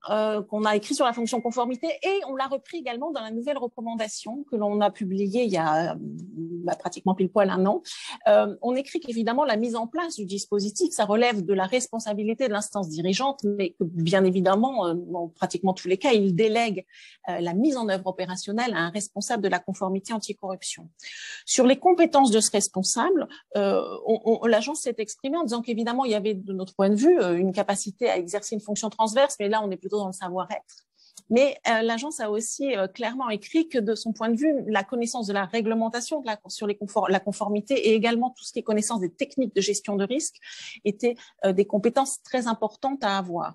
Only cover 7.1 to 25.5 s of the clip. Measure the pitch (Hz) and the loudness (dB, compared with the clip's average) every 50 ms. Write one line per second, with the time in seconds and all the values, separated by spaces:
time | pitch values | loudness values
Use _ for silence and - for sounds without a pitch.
7.1 | 190 - 190 180 - 214 202 190 190 185 185 196 214 - - - - - - - | 2 2 2 0 2 2 2 2 2 2 2 2 2 0 -2 -8 -14 -14 -12 -14
8.1 | - 233 - 220 208 208 214 208 202 - - 240 247 262 277 - - 339 330 - | -10 -2 4 6 6 6 6 4 -2 -4 -4 -2 -2 -2 -4 -4 -6 -8 -6 -4
9.1 | 233 226 226 226 233 262 302 285 226 214 226 240 226 233 226 233 - 320 349 339 | -2 -2 0 0 2 2 2 2 2 0 0 0 -2 -4 -6 -4 -4 -4 -4 -4
10.1 | 320 - 208 175 196 202 - - - 208 196 208 208 - 370 320 - - 220 190 | -6 -8 -8 -6 -6 -6 -4 -2 -2 0 0 -2 -2 0 -2 0 2 0 2 2
11.1 | 208 220 240 240 240 208 180 170 202 190 185 190 247 254 240 - - 233 226 220 | 4 4 4 4 2 0 0 0 0 0 0 2 0 0 -2 -2 -6 -8 -6 -4
12.1 | 208 202 214 214 226 220 262 - 208 202 208 - - 202 196 165 156 156 165 185 | -4 -2 -2 -2 -2 0 0 0 0 -2 -4 -4 -4 -4 -4 -4 -4 -2 0 0
13.1 | 190 190 247 277 269 269 - 202 202 202 196 170 - - 190 165 175 170 165 165 | 0 2 0 -2 -2 0 0 -2 0 0 -2 -2 -2 -2 -4 -4 -2 0 0 4
14.1 | 190 190 190 185 180 190 180 185 190 202 226 262 269 240 190 170 165 175 175 170 | 4 6 6 4 4 4 4 4 4 4 2 2 0 0 0 0 -2 -4 -4 -6
15.1 | 170 175 170 165 - - - 180 - 170 - 190 185 - - 180 185 196 - 285 | -6 -6 -6 -8 -8 -4 -4 -4 -2 0 0 0 0 0 0 -2 0 2 2 4
16.1 | 247 214 196 196 180 165 220 220 214 226 233 233 196 180 180 _ _ - - - | 4 6 4 4 4 4 2 2 2 2 0 0 -2 -6 -8 _ _ -20 -20 -20
17.1 | - _ - - 180 175 175 175 170 190 240 311 277 254 226 208 190 190 190 190 | -20 _ -8 -6 -4 -2 -2 -2 0 2 2 2 2 0 0 -2 -2 -2 -2 -4
18.1 | 185 - 185 180 185 185 - - 202 220 240 247 214 165 170 175 170 208 208 - | -4 -4 -4 -6 -6 -8 -6 -4 -4 -2 -2 -2 -2 -2 -2 -2 -4 -6 -8 -8
19.1 | - 202 208 - 254 220 196 196 175 180 - - 190 - 208 190 190 196 190 - | -8 -8 -4 -4 -2 0 0 0 0 0 -2 -4 -6 -4 -2 -2 -2 -4 -4 -4
20.1 | 233 220 - - 208 - - 190 190 185 - - - - 170 165 _ _ - - | -8 -6 -6 -8 -10 -8 -8 -10 -10 -8 -8 -10 -12 -12 -14 -20 _ _ -20 -18
21.1 | - - - - - - - - - - 254 254 269 269 - 359 370 349 339 330 | -16 -16 -16 -16 -16 -12 -6 -2 2 4 6 6 6 6 6 4 6 6 6 6
22.1 | 320 285 269 254 208 220 214 - - 208 196 - - 190 190 - - 233 226 359 | 6 6 6 6 6 4 2 2 2 0 0 0 -2 -2 -2 -2 0 0 2 2
23.1 | 403 320 - - - - - - - 208 202 196 196 185 - - - - - - | 2 2 0 -2 -8 -18 -12 -6 -2 0 2 2 2 0 0 -2 -6 -6 0 0
24.1 | 226 - - - 226 - - 233 233 208 226 277 302 311 - 254 233 - 220 208 | 0 2 2 2 2 2 4 4 4 4 2 0 -6 -4 -4 -4 -4 -4 -6 -8
25.1 | - _ - 269 277 339 339 233 | -8 _ -6 -4 -2 -2 -2 -2